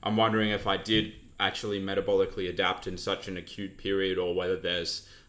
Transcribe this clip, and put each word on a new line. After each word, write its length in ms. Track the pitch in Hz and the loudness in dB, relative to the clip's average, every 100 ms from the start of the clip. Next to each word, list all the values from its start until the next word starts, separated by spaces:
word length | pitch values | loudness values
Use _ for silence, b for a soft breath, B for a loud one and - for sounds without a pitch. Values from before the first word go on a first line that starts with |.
I'm 140 | - 110 | 0 4
wondering 340 | 113 110 107 | 4 4 2
if 140 | 104 101 | 2 0
I 120 | 98 | -2
did 360 | 107 110 101 - - - | 2 2 2 -6 -18 -2
actually 420 | 98 - 107 101 | -2 0 -4 -2
metabolically 680 | 95 98 98 98 95 - 90 | 0 0 4 4 4 0 -4
adapt 360 | 90 92 95 - | 0 0 0 -4
in 100 | 90 | -6
such 300 | 104 98 - | -4 -4 -4
an 80 | 90 | -10
acute 400 | 85 - 98 95 | -10 -10 -10 -6
period 400 | 98 98 95 92 | -2 2 2 2
or 180 | 90 90 | 0 0
whether 220 | 90 92 | 0 0
there's 500 | 87 87 85 - B B | 0 -2 -2 -6 B B